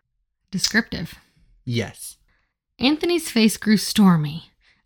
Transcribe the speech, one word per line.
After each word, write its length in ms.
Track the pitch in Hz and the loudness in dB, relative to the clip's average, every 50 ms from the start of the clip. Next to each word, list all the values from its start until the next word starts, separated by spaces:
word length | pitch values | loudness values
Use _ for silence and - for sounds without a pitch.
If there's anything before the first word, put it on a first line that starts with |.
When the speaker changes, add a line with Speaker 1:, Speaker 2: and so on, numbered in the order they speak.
| _ | _
Speaker 1:
<sighs> 460 | _ _ _ _ _ _ _ _ _ | _ _ _ _ _ _ _ _ _
Descriptive. 640 | - 185 - - - 214 233 - - - 170 - - - _ _ _ _ _ _ _ _ _ | -6 -4 -4 0 0 -2 -2 -2 -8 -10 -10 -12 -14 -20 _ _ _ _ _ _ _ _ _
Speaker 2:
Yes. 520 | 127 120 117 104 98 - - - - - _ _ _ _ _ _ _ _ _ _ _ _ - | -6 -4 -4 -4 -6 -10 -16 -18 -20 -20 _ _ _ _ _ _ _ _ _ _ _ _ -4
Speaker 1:
Anthony's 520 | 240 262 311 302 - 339 349 339 320 - | -2 -2 0 0 -2 -2 -2 -2 -4 -2
face 260 | - 233 220 220 - | 0 2 2 2 2
grew 200 | - - 208 214 | 0 0 2 2
stormy. 720 | 190 - - - - 208 190 175 160 151 147 151 165 - _ _ _ _ _ _ _ _ | 2 0 0 2 4 6 6 6 4 0 -4 -6 -10 -14 _ _ _ _ _ _ _ _